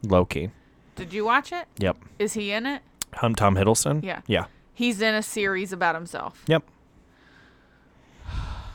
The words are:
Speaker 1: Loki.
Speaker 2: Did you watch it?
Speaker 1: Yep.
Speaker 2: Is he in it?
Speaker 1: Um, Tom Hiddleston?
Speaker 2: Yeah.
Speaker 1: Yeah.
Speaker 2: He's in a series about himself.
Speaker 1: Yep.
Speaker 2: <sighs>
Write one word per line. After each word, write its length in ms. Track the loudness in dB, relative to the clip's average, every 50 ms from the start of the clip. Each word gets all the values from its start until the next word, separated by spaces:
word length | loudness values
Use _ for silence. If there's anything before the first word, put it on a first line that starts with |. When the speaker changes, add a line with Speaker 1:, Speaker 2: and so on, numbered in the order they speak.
| 0
Speaker 1:
Loki. 480 | 4 6 6 6 4 0 -4 -6 -6 -10 -14 _ _ _ _ _ _ -16
Speaker 2:
Did 160 | -14 -12 -8 -4
you 120 | -2 2
watch 260 | 2 2 2 2 -2
it? 160 | -8 -10 -10 -10 -6
Speaker 1:
Yep. 200 | -2 0 0 0 -2 -6 -12 -6 -4
Speaker 2:
Is 140 | -4 -2 -2
he 180 | -4 -4 -4
in 140 | -4 -4 -4
it? 140 | -4 -6 -8 -10 _ _ -14 -14 -12 -4 -2
Speaker 1:
Um, 120 | 0 0 2
Tom 200 | 4 4 4 6
Hiddleston? 480 | 6 4 4 4 4 2 0 0 -2 -2
Speaker 2:
Yeah. 180 | -4 -8 -8 -4
Speaker 1:
Yeah. 180 | -2 0 0 -2 -4 -12 -20 _ _ _
Speaker 2:
He's 280 | -2 0 0 0 2
in 120 | 0 0 0
a 80 | 0 -2
series 500 | -4 -4 -2 0 0 0 -2 -4 -4 -2
about 220 | 0 0 0 0
himself. 480 | 0 -4 -8 -8 -8 -8 -10 -12 -6 0
Speaker 1:
Yep. 160 | 2 2 2 0 -2 _ _ _ _ _ -20 -20 _ _ _ _ -20 -20 -20 -20 -20 _ _ _ _ _ _ _ _ _ _ _ _ -20 -20 -14
Speaker 2:
<sighs> 40 | -10 -8 -8 -8 -8 -10 -12 -12 -14